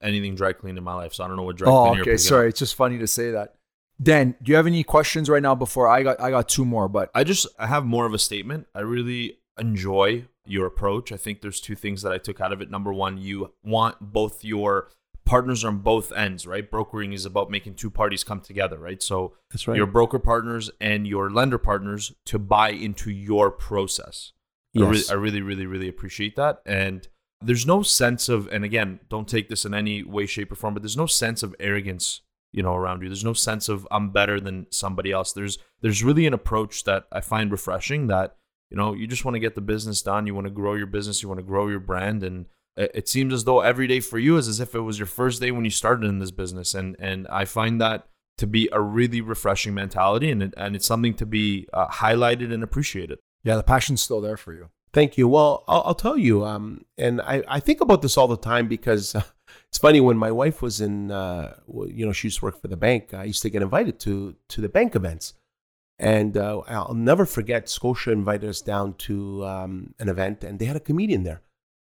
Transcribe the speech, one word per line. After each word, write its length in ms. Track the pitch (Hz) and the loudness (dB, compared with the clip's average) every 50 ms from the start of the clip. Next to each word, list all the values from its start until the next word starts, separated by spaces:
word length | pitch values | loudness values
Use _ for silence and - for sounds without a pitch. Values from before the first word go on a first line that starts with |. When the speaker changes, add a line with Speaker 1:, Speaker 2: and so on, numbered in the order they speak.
Speaker 1:
anything 340 | 107 104 104 101 101 98 95 | -4 -2 -2 -2 -2 -4 -4
dry 160 | 92 98 95 92 | -2 0 -2 -2
cleaned 240 | - - 92 92 92 | -2 -6 -12 -10 -10
in 60 | 90 | -8
my 100 | 90 90 | -8 -8
life, 180 | 90 87 82 - | -8 -8 -8 -8
so 100 | - 92 | -8 -8
I 40 | 90 | -8
don't 100 | 92 92 | -6 -6
know 60 | 92 | -6
what 120 | 92 87 | -6 -6
dry 160 | 87 95 127 | 2 4 6
Speaker 2:
Oh, 100 | 131 131 120 | 8 8 8
Speaker 1:
cleaner 120 | 117 117 | 8 6
you're 60 | 98 92 | 4 4
Speaker 2:
okay. 80 | 117 | 4
Speaker 1:
picking 60 | 117 107 | 4 4
Speaker 2:
Sorry, 300 | - - 139 123 117 117 | 6 6 6 6 6 6
Speaker 1:
up. 20 | |
Speaker 2:
it's 100 | 110 - | 2 0
just 160 | 135 - - | -2 -4 0
funny 220 | - 131 123 123 117 | 2 2 2 2 0
to 80 | 113 107 | -2 -2
say 240 | - 123 117 120 | -2 -2 -2 -2
that. 240 | 113 104 104 - _ _ _ _ _ _ _ _ _ - | -2 -4 -6 -6 _ _ _ _ _ _ _ _ _ 0
Dan, 340 | 131 156 151 147 135 127 123 - 117 | 4 6 6 6 6 4 2 0 2
do 80 | 113 | 4
you 40 | 151 156 | 6 6
have 100 | 160 170 | 6 6
any 160 | 170 165 151 | 4 2 2
questions 460 | - - 151 151 - - 160 151 143 | 4 4 4 4 4 0 -2 2 2
right 120 | 151 143 | 4 4
now 140 | 143 135 135 | 4 4 2
before 320 | 123 127 - - 131 123 113 | 2 0 -2 2 4 6 6
I 160 | 120 131 135 | 6 6 6
got, 160 | 135 127 - | 2 0 0
I 100 | 123 131 | 0 0
got 200 | 131 123 117 - | 2 2 2 2
two 160 | - 143 131 | 0 0 2
more, 220 | 123 117 110 98 95 | 2 2 0 0 0
but 200 | 101 101 92 - - | 0 -2 -2 0 2
Speaker 1:
I 80 | 117 143 | 2 2
just, 240 | 165 196 180 - - - - | 2 2 0 -2 -4 -6 -6
I 100 | 110 117 | -4 -2
have 180 | 139 147 135 | -2 0 0
more 200 | 117 117 120 120 | 0 0 0 0
of 80 | 113 107 | 0 0
a 60 | 101 | 0
statement. 480 | - - 104 101 95 117 147 160 - - - | -2 -2 -2 -6 -6 -8 -10 -10 -12 -12 -10
I 60 | 98 | -8
really 560 | 104 110 120 123 120 120 123 123 117 - - _ _ _ _ - | -6 -4 -4 -4 -4 -4 -4 -6 -6 -8 -10 _ _ _ _ -6
enjoy 680 | 117 113 107 95 92 98 95 98 98 104 117 120 120 - _ _ _ | -4 -2 -2 -2 -2 2 4 4 6 6 4 0 -4 -10 _ _ _
your 200 | - 98 98 92 | -6 -4 -2 -2
approach. 460 | 90 - - 101 101 101 - - - | -2 -2 0 0 0 0 -2 -4 -8
I 60 | 107 95 | -10 -10
think 240 | - 104 101 - | -8 -10 -10 -8
there's 200 | - 101 95 - | -10 -10 -10 -10
two 140 | - - 104 | -10 -10 -10
things 260 | - - 104 101 95 | -8 -6 -6 -6 -6
that 100 | 104 98 | -4 -4
I 60 | 92 95 | -4 -4
took 240 | - 110 95 - | -6 -8 -6 -6
out 100 | 95 95 | -4 -4
of 100 | 98 95 | -4 -6
it. 80 | 98 - | -8 -8
Number 220 | 101 98 101 101 | -8 -8 -6 -6
one, 260 | 98 98 98 95 95 95 | -4 -2 -4 -4 -4 -6
you 360 | 95 95 98 98 95 - - _ - | -8 -8 -8 -8 -8 -10 -12 _ -6
want 320 | 107 110 110 113 113 - - | -2 0 2 2 0 0 -4
both 420 | 104 104 104 107 107 104 - - - | -10 -4 -2 0 0 0 -2 -8 -8
your 460 | 107 107 104 104 101 101 95 - - _ _ _ _ - - - | -6 -4 -2 0 2 0 0 -2 -4 _ _ _ _ -20 -2 2
partners 380 | - 123 123 123 127 127 110 110 | 4 4 4 4 2 -2 -2 -2
on 140 | 110 104 98 | -2 -4 0
both 340 | 98 113 113 113 104 - | 2 2 2 2 0 -2
ends, 340 | - 107 107 98 92 87 - | -4 -4 -4 -4 -4 -6 -10
right? 240 | 87 92 104 104 - | -8 -8 -8 -8 -6
Brokering 440 | - 110 107 - - 107 104 98 98 | -6 -6 -6 -6 -6 -8 -8 -8 -8
is 120 | 95 92 | -8 -8
about 240 | 98 92 101 101 - | -2 0 0 0 0
making 260 | 101 101 - 107 92 | -2 -6 -8 -10 -12
two 140 | - - 107 | -10 -10 -6
parties 360 | - - 107 104 101 92 - | -2 0 0 0 0 -2 -6
come 160 | - 104 95 | -6 -8 -10
together, 360 | - - 98 101 95 92 80 76 | -10 -8 -4 -4 -2 -2 -4 -8
right? 240 | 82 87 95 95 | -12 -12 -10 -8
So 340 | - - 98 92 92 - - _ _ _ | -4 -4 -2 -2 -4 -4 -8 _ _ _
Speaker 3:
That's 140 | - 110 - - | -10 -6 -4 -2
right. 80 | 110 104 | 0 2
Speaker 1:
your 80 | 104 | 2
broker 340 | 98 98 120 117 113 - 123 | 4 6 4 4 4 4 2
partners 500 | - - 117 117 113 117 117 117 107 107 - - | 2 2 2 2 0 -2 -6 -8 -8 -10 -8 -4
and 260 | 110 107 107 104 104 101 | -2 0 0 0 -2 -2
your 240 | 101 98 98 98 | -2 -2 -2 0
lender 260 | 101 117 131 135 123 113 | 2 2 2 2 2 2
partners 540 | - 107 101 98 98 101 104 104 104 - - _ _ | 2 0 0 0 -2 -4 -6 -6 -8 -10 -12 _ _
to 120 | - - 107 | -4 -4 -4
buy 320 | 101 98 107 107 107 107 | 0 4 4 6 6 4
into 380 | 104 82 101 107 101 - - 110 | 2 0 -4 -6 -6 -6 -6 -6
your 400 | 101 98 101 101 107 104 101 98 | -6 -6 -2 2 4 6 6 4
process. 840 | 98 - - - 107 98 98 95 - - - - - - - - - _ _ _ _ _ _ _ - | 4 0 -4 -2 -2 0 0 0 -2 -6 -8 -10 -14 -16 -16 -18 -20 _ _ _ _ _ _ _ 2
I 60 | 113 | 4
Speaker 3:
Yes. 80 | 101 101 | 6 6
Speaker 1:
really, 140 | 107 104 92 - | 6 4 2 0
I 20 | 101 | -2
really, 280 | 98 104 110 101 101 | -2 0 -2 -2 -2
really, 240 | 98 98 101 95 95 | -4 -4 -6 -6 -6
really 220 | 92 95 95 95 92 | -6 -6 -6 -6 -6
appreciate 480 | 90 - - 92 - - 104 107 - | -8 -10 -12 -12 -8 -6 -6 -6 -2
that. 260 | - 139 151 - - _ | 0 0 0 0 -2 _
And 420 | - 101 98 98 98 95 92 - - - _ _ _ _ _ | -4 -2 -2 -2 -2 -4 -8 -12 -18 -20 _ _ _ _ _
there's 260 | 107 117 123 117 120 | -2 0 0 2 2
no 180 | 147 180 202 202 | 4 2 4 4
sense 440 | - - - 127 120 123 117 - - | 2 2 2 2 2 2 0 0 0
of, 220 | 120 107 101 - | 0 0 -2 -2
and 140 | - 104 101 | -4 -4 -2
again, 340 | 101 113 113 107 95 92 - - _ | -2 0 0 -2 -2 -4 -8 -12 _
don't 200 | 110 110 104 - | -8 -8 -6 -4
take 200 | 117 110 104 - | -2 -4 -2 -2
this 160 | 110 - - | -4 -6 -6
in 100 | 104 104 | -4 -4
any 300 | 104 107 107 107 104 - | -2 -2 -2 -4 -4 -6
way, 220 | - 101 104 104 | -6 -4 -4 -4
shape, 260 | 101 - 107 101 - | -2 -4 -6 -8 -8
or 40 | 101 | -8
form, 180 | - - 107 104 | -8 -6 -6 -6
but 100 | 104 101 | -6 -6
there's 140 | 107 107 139 | -6 -4 -4
no 80 | 165 | -2
sense 360 | 160 - - 120 113 117 110 | 0 0 0 0 -2 -2 -4
of 140 | - 98 - - | -6 -8 -8 -6
arrogance, 640 | 90 101 101 101 98 98 92 85 - - - - - _ _ _ _ _ | -4 -2 -2 -2 -4 -6 -6 -6 -6 -6 -6 -8 -14 _ _ _ _ _
you 100 | - 98 | -6 -2
know, 120 | 95 92 90 | -2 0 0
around 260 | 90 92 92 92 90 | 0 -2 -2 -4 -6
you. 60 | 92 92 | -8 -8
There's 160 | 95 98 107 | -8 -4 -4
no 100 | 117 117 | -2 -2
sense 360 | - - 113 110 107 - - | -2 -2 -2 -2 -4 -4 -4
of, 180 | 104 98 101 - | -4 -6 -4 -4
"I'm 180 | 104 107 104 98 | -2 -2 -2 0
better 280 | 98 101 101 101 104 101 | 0 2 2 2 0 -2
than 260 | 98 98 95 92 92 - | -4 -6 -8 -10 -10 -8
somebody 400 | - - 101 95 92 95 95 95 | -8 -6 -6 -4 -4 -4 -2 -2
else." 200 | 95 95 92 - | -2 -2 -2 -4
There's, 260 | - 101 101 101 98 - - _ _ _ | -6 -6 -6 -6 -8 -8 -12 _ _ _
there's 220 | - 110 104 98 110 | 0 0 0 2 4
really 220 | 127 147 160 165 | 4 4 6 4
an 80 | 151 127 | 4 2
approach 500 | 110 - - 110 110 107 104 - - - | 0 0 -2 0 0 -2 -2 -6 -6 -2
that 220 | 101 98 98 - _ - | -2 -2 -2 -2 _ -8
I 80 | 98 | -8
find 280 | - - 113 110 110 104 | -4 -2 -2 -2 0 -2
refreshing 560 | 101 98 - 95 92 95 - - 139 151 143 113 | -2 -4 -4 -4 -6 -4 -4 -4 -4 -2 0 0
that, 280 | 95 92 95 95 - _ _ _ _ _ _ _ | 2 0 0 -2 -6 _ _ _ _ _ _ _
you 80 | - 101 | -4 -4
know, 160 | 101 107 101 | -2 -2 -2
you 140 | 101 110 113 | -4 -6 -6
just 160 | 123 127 - | -6 -6 -4
wanna 140 | 131 120 113 | -4 -4 -2
get 160 | 113 110 - | -2 -4 -4
the 60 | 104 | -4
business 400 | 101 104 107 107 107 110 104 - | -4 -2 -2 -2 -2 -4 -4 -4
done. 240 | - 101 98 104 104 104 | -2 -2 -2 0 0 -2
You 80 | 98 | -4
wanna 140 | 98 98 98 | -4 -6 -6
grow 240 | 98 101 101 104 104 | -6 -4 -2 -2 -2
your 140 | 107 104 98 | -2 -4 -4
business. 340 | 101 104 101 104 101 - | -6 -6 -4 -4 -4 -6
You 80 | 104 98 | -6 -6
wanna 140 | 95 92 92 | -8 -8 -6
grow 240 | 95 98 98 104 104 | -2 0 0 0 0
your 120 | 101 98 | -2 -4
brand. 420 | 92 95 92 90 95 104 110 107 95 | -4 -4 -4 -2 -2 -2 -2 -2 -4
And 220 | 92 92 90 87 - _ _ _ _ _ - | -6 -6 -8 -12 -14 _ _ _ _ _ -4
it, 140 | 101 - - | -4 -4 -4
it 160 | 107 - - | -4 -6 -2
seems 240 | - 131 135 131 131 | 0 0 0 0 0
as 100 | 123 110 | 0 2
though 160 | 127 127 123 | 4 4 6
every 280 | - 117 123 127 131 123 | 6 4 4 2 2 2
day 120 | 127 127 | 2 0
for 180 | 120 - 117 113 | 0 -2 -2 2
you 180 | 120 147 170 165 | 4 4 4 4
is 100 | 127 113 | 4 0
as 120 | 107 107 | -2 -4
if 120 | 123 - - | -6 -6 -6
it 60 | 113 | -6
was 180 | 113 110 107 104 | -4 -4 -4 -6
your 80 | 104 | -6
first 360 | 95 - - 123 127 117 117 | -6 -2 0 0 0 0 0
day 100 | 127 127 | -2 -2
when 140 | 123 120 113 | 0 0 -2
you 40 | 110 | -2
started 380 | 101 - - 110 123 120 110 104 | -2 0 2 2 2 2 2 0
in 120 | 98 95 | -2 -2
this 120 | 95 92 | -4 -6
business. 420 | 90 101 95 90 92 92 87 - - | -6 -8 -8 -8 -8 -8 -6 -6 -4
And, 220 | 95 92 95 90 - | -4 -6 -6 -8 -8
and 300 | 92 95 95 95 92 - | -6 -6 -6 -6 -6 -6
I 160 | - 98 98 | -4 -4 -4
find 340 | - - 113 110 113 117 117 | -2 -2 -2 0 0 2 2
that 260 | 113 110 110 - - _ _ _ _ _ _ - | 2 0 0 -2 -8 _ _ _ _ _ _ -6
to 100 | 127 104 | -4 0
be 220 | 110 110 110 - | 2 2 2 2
a 80 | - 107 | 2 0
really 380 | 104 104 107 117 123 120 120 117 | 0 2 2 2 2 2 2 -2
refreshing 540 | 110 110 110 - - 104 98 98 - 107 101 | -4 -4 -6 -2 0 0 0 0 0 -2 -4
mentality, 580 | 98 98 92 - 92 95 98 104 120 147 156 | -4 -4 -4 0 2 2 4 4 2 2 0
and 100 | 135 104 | 0 0
it, 120 | 98 98 - | -2 -4 -4
and 220 | - 95 101 101 95 | -6 -6 -6 -4 -2
it's 80 | - - | 0 0
something 260 | 117 113 117 117 110 | 2 2 2 0 0
to 100 | - 113 | -2 -2
be, 420 | 107 110 107 104 104 101 95 - - - | -2 0 2 2 2 0 -2 -4 -4 -2
uh, 140 | 92 92 - | 0 0 0
highlighted 640 | - - 110 110 117 120 120 120 120 120 123 117 117 | 0 0 2 2 4 4 4 2 2 0 -2 -4 -4
and 100 | 113 113 | -4 -4
appreciated. 560 | 110 - 139 147 - - 98 87 78 69 - _ _ _ _ - | -4 -2 -2 -2 -4 -6 -8 -8 -10 -10 -14 _ _ _ _ -2
Speaker 2:
Yeah, 140 | 110 113 110 | 0 0 2
the 60 | 104 | 4
passion's 380 | - 131 131 - - 139 113 | 4 4 4 4 2 0 -2
still 200 | - - 123 107 | 0 -2 -2 -2
there 160 | 104 104 107 - | -2 -4 -6 -8
for 160 | - 85 80 | -10 -14 -18
you. 160 | 85 87 80 _ _ _ _ - | -18 -18 -20 _ _ _ _ 4
Speaker 3:
Thank 240 | 143 151 139 - - | 4 4 4 4 4
you. 100 | 127 120 | 4 6
Well, 360 | 135 156 151 147 139 - - - | 6 6 6 6 4 2 0 2
I'll, 140 | 160 170 - - | 2 2 2 2
I'll 80 | 175 | -2
tell 220 | - - 226 302 285 | -2 -2 0 0 2
you, 280 | 185 120 110 101 104 | 4 4 4 4 2
um, 400 | 107 107 104 107 107 - - - _ _ - | 0 -4 -8 -8 -10 -12 -14 -16 _ _ -4
and 200 | - 123 120 120 | -2 0 0 -2
I, 220 | - - 135 135 - - | -2 -2 -2 -4 -2 -4
I 120 | 131 143 | -4 -2
think 220 | - - 302 - | 0 2 2 4
about 220 | 320 240 196 139 143 | 6 6 6 6 4
this 120 | 131 - | 4 4
all 120 | 143 131 123 | 4 4 4
the 100 | 117 - | 2 0
time 300 | - 113 117 120 120 107 | -2 0 0 0 2 0
because, 480 | 117 - - 127 110 104 98 - - | -2 -2 0 2 2 2 0 -2 -4
uh, 80 | 104 101 - _ _ _ | -4 -4 -4 _ _ _
<laughs> 220 | - - - _ _ | -20 -20 -20 _ _
it's 100 | - - | 0 6
funny, 200 | - 151 156 147 | 8 8 10 10
when 180 | 127 123 117 113 | 8 8 6 4
my 140 | 110 110 | 2 0
wife 300 | 113 120 139 160 156 - | 0 2 0 0 0 -2
was 200 | 127 120 101 104 | -4 -6 -4 -2
in, 280 | 107 101 101 101 101 101 | -2 -2 -2 -4 -6 -6
uh, 440 | 101 98 95 92 87 87 73 55 - - _ - | -6 -6 -4 -4 -6 -6 -8 -10 -14 -18 _ -16
w-, 240 | - 113 98 87 | -12 -10 -10 -8
you 140 | - 113 110 | -6 -4 -4
know, 60 | 107 | -4
she 160 | 98 - - 107 | -2 -2 -4 -4
used 120 | - - | -4 -4
to 60 | - | -4
work 160 | 107 - - | -4 -6 -8
for 60 | - 90 | -10 -10
the 100 | 92 82 | -4 0
bank, 340 | 107 117 127 113 - - - | 2 2 2 2 0 -6 -12
I 100 | 95 95 | -10 -8
used 180 | 107 101 - | -6 -6 -4
to 80 | - 107 | -4 -2
get 140 | 98 104 98 | -2 0 0
invited 360 | 98 131 196 233 180 - - | 0 2 0 0 0 -4 -4
to, 340 | - 107 101 98 98 95 - - _ - | -4 -4 -4 -4 -4 -8 -12 -16 _ -12
to 120 | - 110 | -8 -6
the 80 | 107 95 | -6 0
bank 260 | - 190 240 226 - | 2 2 2 4 2
events. 380 | 104 92 85 80 80 - - - _ _ _ _ _ _ _ _ _ _ _ _ - | 0 -2 -2 -4 -8 -12 -14 -16 _ _ _ _ _ _ _ _ _ _ _ _ -2
And, 380 | - 107 110 107 107 107 98 104 | 2 2 4 4 2 2 0 0
uh, 240 | 101 104 107 98 - - | -2 -2 -4 -6 -8 -6
I'll 260 | 120 107 92 - 117 | -6 -6 -6 -4 -4
never 320 | 113 117 123 156 185 190 | 0 4 4 6 6 4
forget, 440 | - - 123 104 113 120 113 - - | 2 0 -2 -2 -2 -2 -2 -2 -4
Scotia 420 | - - - 127 123 - - 120 | -6 -4 -2 -2 -2 -2 0 0
invited 360 | 113 104 98 104 104 101 104 104 | 0 2 2 0 -2 -2 -4 -6
us 120 | 98 - | -8 -8
down 320 | - 107 104 101 101 98 92 - | -6 -4 -2 -2 -2 -4 -6 -8
to, 440 | - - 101 101 101 101 98 98 98 | -8 -6 -6 -6 -6 -6 -8 -8 -8
um, 480 | 95 95 95 95 92 92 92 - - - - | -8 -8 -8 -8 -8 -8 -10 -10 -14 -12 -6
an 100 | 110 98 | -4 -2
event, 340 | 90 92 95 98 104 - - | -2 -2 -2 -4 -4 -6 -10
and 160 | 87 101 98 | -12 -8 -4
they 60 | 110 | -4
had 100 | 123 147 | -4 -4
a 40 | 151 | -4
comedian 440 | - - 147 175 208 214 165 101 90 | -2 -2 0 0 2 2 0 0 0
there. 180 | 85 80 82 - _ _ _ _ _ _ _ _ _ | -4 -6 -10 -14 _ _ _ _ _ _ _ _ _